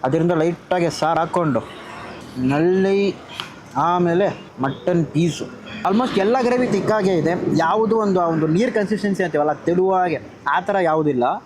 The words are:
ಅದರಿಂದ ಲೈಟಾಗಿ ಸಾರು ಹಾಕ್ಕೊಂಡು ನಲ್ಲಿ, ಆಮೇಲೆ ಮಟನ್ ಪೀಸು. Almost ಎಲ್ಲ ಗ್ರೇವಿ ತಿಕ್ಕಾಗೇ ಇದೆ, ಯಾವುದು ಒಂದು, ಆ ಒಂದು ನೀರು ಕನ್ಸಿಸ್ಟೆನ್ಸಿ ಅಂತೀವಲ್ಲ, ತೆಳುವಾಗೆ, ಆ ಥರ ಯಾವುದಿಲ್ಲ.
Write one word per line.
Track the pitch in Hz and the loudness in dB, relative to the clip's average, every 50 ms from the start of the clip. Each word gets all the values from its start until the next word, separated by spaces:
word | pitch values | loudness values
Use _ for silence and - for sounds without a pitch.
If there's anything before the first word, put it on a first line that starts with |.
| - | 0
ಅದರಿಂದ | 131 147 165 160 175 180 160 | 0 0 2 2 2 2 2
ಲೈಟಾಗಿ | 156 170 170 - - - 185 180 170 160 - - | 2 0 -2 -4 -4 -2 -2 0 0 -2 -2 -2
ಸಾರು | 156 156 165 160 | 0 0 2 0
ಹಾಕ್ಕೊಂಡು | 165 160 - 180 170 156 127 113 104 - - - - - - - - - - - - - - 127 127 131 | 0 0 0 0 0 0 0 -2 -4 -6 -16 -16 -16 -16 -16 -16 -14 -14 -16 -16 -16 -14 -8 -2 -2 0
ನಲ್ಲಿ, | 139 147 160 180 185 190 190 196 196 196 202 196 - - - - - - - - - - - - - 135 147 | 2 2 2 2 2 2 2 2 2 2 0 0 -2 -6 -14 -18 -12 -12 -12 -12 -14 -20 -20 -8 -4 -2 0
ಆಮೇಲೆ | 170 175 180 180 170 170 175 202 175 - - - - - - 131 | 2 2 2 2 2 2 2 2 0 -2 -6 -14 -18 -8 -4 -4
ಮಟನ್ | 135 135 - - 185 180 175 160 - | -4 -4 -4 -4 -2 0 0 0 0
ಪೀಸು. | - 147 170 170 143 - - - - - - - - - - 175 | 0 0 0 0 0 -4 -10 -12 -12 -16 -16 -14 -14 -6 -2 0
Almost | 196 226 254 247 - 196 190 | 2 2 0 0 0 0 2
ಎಲ್ಲ | 208 240 262 247 | 2 2 2 2
ಗ್ರೇವಿ | 240 247 247 247 233 214 | 2 2 2 0 0 0
ತಿಕ್ಕಾಗೇ | 196 - - 214 214 196 190 190 165 | 0 2 2 0 2 2 2 2 2
ಇದೆ, | 147 160 175 - - - - 151 | 2 0 0 0 -2 0 0 2
ಯಾವುದು | 165 160 190 214 220 208 220 226 214 | 2 2 2 2 2 2 2 2 2
ಒಂದು, | 202 190 185 175 | 2 2 2 2
ಆ | 165 165 | 2 2
ಒಂದು | 160 156 156 160 | 0 2 2 2
ನೀರು | 180 233 254 208 | 2 2 2 0
ಕನ್ಸಿಸ್ಟೆನ್ಸಿ | 226 202 180 214 202 - 202 196 180 190 | 0 0 0 -2 -2 0 -2 0 0 -2
ಅಂತೀವಲ್ಲ, | 170 156 147 147 151 147 143 - - | 0 2 2 2 2 0 0 0 0
ತೆಳುವಾಗೆ, | 170 180 185 190 190 185 180 180 156 123 - - - - - 135 143 | 2 2 2 2 2 2 2 0 -2 -4 -6 -12 -20 -6 -2 0 0
ಆ | 175 180 | 0 0
ಥರ | 196 202 196 180 160 | 0 0 2 2 2
ಯಾವುದಿಲ್ಲ. | 156 160 156 147 139 123 120 131 175 233 - | 2 2 2 0 2 2 2 0 0 -2 -8